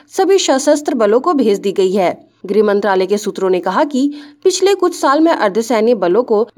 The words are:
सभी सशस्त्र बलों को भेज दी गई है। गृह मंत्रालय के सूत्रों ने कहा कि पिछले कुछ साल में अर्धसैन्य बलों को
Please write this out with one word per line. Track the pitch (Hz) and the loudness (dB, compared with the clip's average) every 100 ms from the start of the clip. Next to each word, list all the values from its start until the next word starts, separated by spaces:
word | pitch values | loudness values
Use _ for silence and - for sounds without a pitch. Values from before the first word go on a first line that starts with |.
| _ | _
सभी | - 370 392 | -2 2 2
सशस्त्र | 359 269 285 294 294 | 2 0 2 0 0
बलों | 262 208 233 | 0 2 2
को | 330 | 0
भेज | 294 214 196 | 0 0 0
दी | 196 | -2
गई | 190 190 | 0 0
है। | 196 175 - _ _ 190 | 0 -2 -4 _ _ -2
गृह | 208 | 0
मंत्रालय | 208 202 208 190 185 | 2 0 0 0 0
के | 208 | -2
सूत्रों | 202 180 185 | -4 -4 -2
ने | 185 | 0
कहा | 180 196 | -2 -2
कि | 294 254 285 - - _ | -2 0 -2 -4 -16 _
पिछले | 381 370 381 | -2 0 0
कुछ | 381 359 | 2 -2
साल | 349 302 285 | 0 0 2
में | 320 | 2
अर्धसैन्य | - 208 196 233 226 220 | 2 0 -2 -2 0 2
बलों | 233 175 202 | 2 2 0
को | 262 208 233 | 0 -2 0